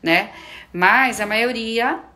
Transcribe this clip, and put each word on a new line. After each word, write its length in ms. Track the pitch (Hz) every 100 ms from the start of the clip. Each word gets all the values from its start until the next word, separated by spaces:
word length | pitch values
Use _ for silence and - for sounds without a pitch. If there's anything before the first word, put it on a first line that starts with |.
né? 280 | 165 175 214 - - - -
Mas 480 | 175 185 233 262 208
a 60 | 208
maioria 760 | 214 240 233 226 226 247 370 -